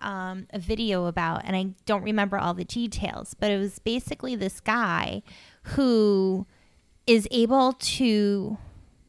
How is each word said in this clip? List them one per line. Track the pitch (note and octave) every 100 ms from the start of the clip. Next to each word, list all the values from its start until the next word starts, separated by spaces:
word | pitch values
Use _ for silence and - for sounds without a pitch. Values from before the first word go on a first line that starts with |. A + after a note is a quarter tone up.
um, | G3+ G3 F#3 F#3 -
a | G#3
video | E3+ A3 A3+ F#3 F3
about, | F3 E3 E3 -
and | F#3+
I | F#3+ F#3+ -
don't | G3+
remember | G#3+ G#3+ G3+ G3
all | F3
the | F3+ -
details, | A#3+ A#3 - G3+ - -
but | - G#3
it | G3+
was | G3+ -
basically | A3 A#3+ - - C4 A#3
this | G3 -
guy | - A#3 G3+ E3 - G#3 - - - _
who | - - C4 A3+ G#3+ G3 F#3+ F#3 - _ _ _ _ _ -
is | A3+ G3+
able | B3 A3+ C4+ B3+
to | B3+ - - B3 G#3+ G3+ G3+ G3+ G#3+ - - - _